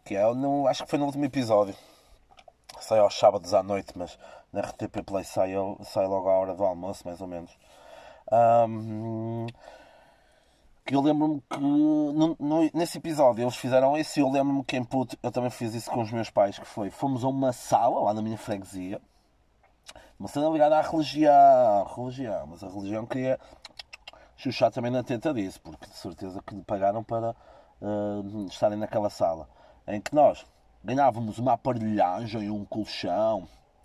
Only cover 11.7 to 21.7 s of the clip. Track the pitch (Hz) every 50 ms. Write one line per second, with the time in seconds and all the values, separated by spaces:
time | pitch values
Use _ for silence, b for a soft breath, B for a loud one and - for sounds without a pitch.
11.7 | 147 147 151 156 151 151 147 147 147 156 160 165 156 - 139 147 156 165 160 147
12.7 | - 160 175 - - 147 - 165 151 151 139 123 110 113 123 123 - - - 123
13.7 | 127 131 131 135 147 156 151 - - 151 139 131 139 139 135 143 139 139 127 -
14.7 | 139 127 123 - 139 131 123 - - - - 120 - 123 123 123 - - 120 113
15.7 | 113 113 - - 117 120 113 107 120 113 110 - - 104 101 101 - - - -
16.7 | - 117 101 95 - - 147 135 131 117 123 135 135 135 135 127 123 - - -
17.7 | - 117 117 120 120 135 92 101 107 107 107 110 110 107 - 120 104 98 92 -
18.7 | 98 92 90 92 104 - _ _ _ _ _ _ _ _ _ _ _ _ _ _
19.7 | _ _ _ - - B B B B B 98 98 - 143 151 160 160 151 151 151
20.7 | 151 156 147 - 165 160 147 131 139 151 151 147 143 139 139 139 135 127 123 110